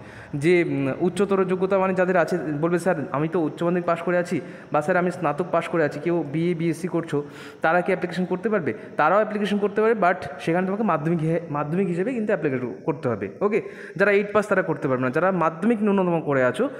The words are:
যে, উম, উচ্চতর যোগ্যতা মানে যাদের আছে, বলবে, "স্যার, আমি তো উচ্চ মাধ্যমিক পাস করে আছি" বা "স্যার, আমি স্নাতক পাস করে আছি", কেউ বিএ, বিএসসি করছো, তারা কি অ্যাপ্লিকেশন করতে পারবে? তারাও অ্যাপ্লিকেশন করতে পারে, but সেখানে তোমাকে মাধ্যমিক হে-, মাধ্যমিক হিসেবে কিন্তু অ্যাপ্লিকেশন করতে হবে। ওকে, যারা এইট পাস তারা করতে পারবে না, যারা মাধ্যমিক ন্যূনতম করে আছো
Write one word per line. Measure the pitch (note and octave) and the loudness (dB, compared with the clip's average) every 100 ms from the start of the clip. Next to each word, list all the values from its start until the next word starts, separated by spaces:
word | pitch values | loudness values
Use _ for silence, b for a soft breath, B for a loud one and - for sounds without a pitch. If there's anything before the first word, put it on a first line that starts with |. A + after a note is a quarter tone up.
| B B B | B B B
যে, | D3 D#3 F3+ | -2 2 4
উম, | D#3+ C#3 C3+ C3 | 2 0 -2 0
উচ্চতর | F3+ F#3 G3 F#3+ | 0 0 0 2
যোগ্যতা | F3+ F#3 F#3 G3 | 2 0 2 2
মানে | F#3+ | 2
যাদের | F#3 F3+ F3+ | 2 2 4
আছে, | D#3 F3+ D3+ D3 | 2 0 -2 -2
বলবে, | E3 F3 | 0 2
"স্যার, | F#3 E3 B2+ | 0 -2 -2
আমি | C3+ D#3 | -2 0
তো | F3+ | 0
উচ্চ | D3+ - | -2 0
মাধ্যমিক | E3+ F3+ | 0 0
পাস | F3 E3+ | 0 -2
করে | - F3+ | 0 0
আছি" | F3 E3 - B B | 0 -4 -6 B B
বা | D3+ | 0
"স্যার, | D#3 F3+ | 2 2
আমি | F3 | 2
স্নাতক | E3+ D#3 D3 F3 | 0 -2 -2 0
পাস | E3+ - | 0 0
করে | E3+ | 0
আছি", | D3 C#3+ | 0 0
কেউ | E3+ E3+ D3 | -2 -2 -2
বিএ, | D#3 E3+ | -2 0
বিএসসি | E3 E3 D#3 F3+ | 0 -2 -2 -2
করছো, | E3+ E3 C#3+ C#3+ B B B | -4 -2 -4 -4 B B B
তারা | D#3+ F3 | 2 2
কি | F3+ | 2
অ্যাপ্লিকেশন | F3 F3 F3 | 0 -2 -4
করতে | F3+ F3+ A3+ | -2 -2 0
পারবে? | G#3 C3+ - B - | -2 -2 -6 B 0
তারাও | D3+ G3 | 4 4
অ্যাপ্লিকেশন | G#3 G#3 G3+ G3+ | 2 0 0 0
করতে | G3+ G#3 | 0 2
পারে, | A3 | 2
but | A3+ F3 F#3 - - | 4 2 0 -4 -8
সেখানে | - E3+ F#3 | -2 0 0
তোমাকে | G3+ | 0
মাধ্যমিক | A3 D#3 D#3 E3+ | 0 0 0 0
হে-, | D#3+ E3 E3 | 0 -2 -2
মাধ্যমিক | D3 D3 F3 F#3+ | -4 -2 0 0
হিসেবে | F3 G3+ | 0 -2
কিন্তু | B3 G#3+ | -2 0
অ্যাপ্লিকেশন | F#3 D3+ C3 A#2+ G3+ | 0 0 -2 -4 -6
করতে | F3 C#3+ B2+ | -4 -2 0
হবে। | G#2+ G2 - | -2 -4 -2
ওকে, | G3+ G#3+ - B B D#3+ | 0 0 -2 B B 0
যারা | G3+ | 4
এইট | G3+ G#3 | 4 2
পাস | G#3 G3+ | 0 2
তারা | F#3+ | 0
করতে | E3+ D3 C#3+ | 0 -2 0
পারবে | B2+ | 0
না, | B2+ | 0
যারা | D3+ F#3 | 2 2
মাধ্যমিক | F#3 D#3+ E3 G#3+ A#3 | 2 2 0 0 2
ন্যূনতম | G#3+ G3 F3+ E3 | 2 2 2 0
করে | D3 C3+ | 2 2
আছো | B2+ - B3 B | 2 2 -2 B